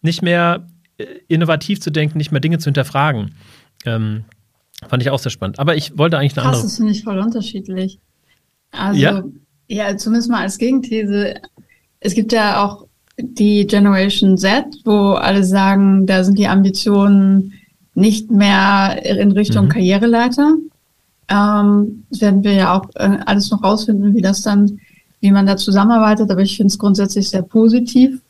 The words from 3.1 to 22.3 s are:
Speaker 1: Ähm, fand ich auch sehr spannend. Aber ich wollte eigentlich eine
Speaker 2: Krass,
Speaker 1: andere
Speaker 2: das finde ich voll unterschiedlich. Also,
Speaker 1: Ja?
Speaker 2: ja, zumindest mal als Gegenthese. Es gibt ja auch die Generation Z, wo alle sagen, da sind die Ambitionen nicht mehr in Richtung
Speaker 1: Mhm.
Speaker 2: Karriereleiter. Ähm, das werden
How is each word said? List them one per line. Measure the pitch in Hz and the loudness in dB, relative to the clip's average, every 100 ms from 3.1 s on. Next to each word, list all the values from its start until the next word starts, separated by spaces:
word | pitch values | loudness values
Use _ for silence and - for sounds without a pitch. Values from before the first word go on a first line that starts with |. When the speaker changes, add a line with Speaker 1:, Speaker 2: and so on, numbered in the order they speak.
| 123 101 - - _ _ _ - | -2 -6 -12 -20 _ _ _ -8
Speaker 1:
Ähm, | 113 110 107 107 _ _ _ _ - - | -6 -4 -8 -12 _ _ _ _ -20 -6
fand | 127 | -4
ich | 127 | -2
auch | 135 | -4
sehr | 127 | -6
spannend. | - 95 - | -8 -10 -6
Aber | 139 156 | -4 -4
ich | 151 156 | -6 -4
wollte | 160 160 | -2 0
eigentlich | 139 - | -2 -2
eine | |
Speaker 2:
Krass, | 135 127 | -2 -2
Speaker 1:
andere | |
Speaker 2:
das | 113 - | -4 -4
finde | 214 | -2
ich | 208 | -2
voll | - 190 | -6 -4
unterschiedlich. | 214 226 196 208 190 185 190 - _ _ _ _ _ _ _ | -4 -4 -8 -12 -10 -8 -8 -10 _ _ _ _ _ _ _
Also, | - 190 175 | -8 -4 0
Speaker 1:
Ja? | 135 139 - - _ _ _ | 2 0 -8 -18 _ _ _
Speaker 2:
ja, | 208 208 196 | -6 -6 -6
zumindest | - 233 240 | -2 -2 -2
mal | 226 | -4
als | 190 - | -4 -4
Gegenthese. | 240 262 254 220 202 202 202 - - _ _ _ _ _ | -2 -2 -2 -6 -4 -4 -4 -8 -18 _ _ _ _ _
Es | 214 | -4
gibt | 185 220 | -4 0
ja | 226 208 202 | 0 0 -2
auch | 202 202 - _ _ - | -4 -6 -20 _ _ -14
die | - - 208 208 202 | -14 0 2 2 2
Generation | 208 202 190 196 196 196 185 | 2 4 2 0 0 2 2
Z, | 190 233 294 - | 2 -2 -4 -10
wo | 233 208 202 | -2 2 2
alle | 190 - 196 | 0 0 0
sagen, | 185 196 190 196 196 190 190 | 0 2 2 2 4 4 2
da | 185 | 2
sind | 185 196 | 2 2
die | 202 | 2
Ambitionen | 196 196 190 - 202 202 196 196 196 190 - _ _ _ | 2 2 0 0 2 4 4 4 2 0 -10 _ _ _
nicht | - 208 214 - | 0 0 0 0
mehr | 208 202 196 196 202 196 - - | 2 2 2 2 2 0 -4 -4
in | 196 202 | 0 2
Richtung | 196 208 208 196 | 2 0 2 2
Speaker 1:
Mhm. | |
Speaker 2:
Karriereleiter. | 156 180 196 233 233 247 247 294 311 311 _ _ _ _ _ - | 2 0 2 2 2 0 0 2 2 -2 _ _ _ _ _ -4
Ähm, | 202 208 208 202 202 208 - - | 0 2 2 2 2 0 -6 -14
das | 233 | -2
werden | 208 | 2